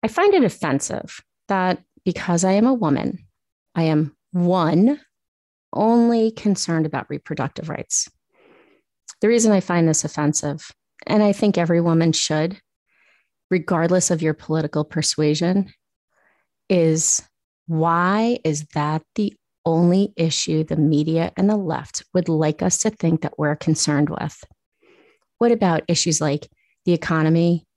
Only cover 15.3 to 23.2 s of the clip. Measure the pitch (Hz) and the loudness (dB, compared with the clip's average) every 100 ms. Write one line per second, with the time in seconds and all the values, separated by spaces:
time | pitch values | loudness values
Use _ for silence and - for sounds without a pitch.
15.3 | 151 170 190 196 _ _ _ _ _ _ | 0 0 -2 -4 _ _ _ _ _ _
16.3 | _ _ _ _ 185 165 160 - - - | _ _ _ _ 2 2 0 -2 -4 -6
17.3 | _ _ _ - 160 165 170 180 202 226 | _ _ _ -6 -2 0 2 0 0 0
18.3 | 240 160 147 151 156 147 156 _ - 208 | -2 -2 -4 -6 -4 -2 -4 _ -4 -4
19.3 | - _ _ 165 165 175 185 202 - 165 | -6 _ _ -2 2 4 4 0 -2 -2
20.3 | - - 156 156 156 151 151 156 160 165 | -2 -2 -2 -2 0 2 2 0 -2 -2
21.3 | - 196 214 180 143 143 - - 185 175 | -2 0 0 -4 -6 -8 -16 -4 -4 0
22.3 | 160 156 151 185 - 220 - 170 160 | 0 0 0 -2 -2 -4 -2 0 0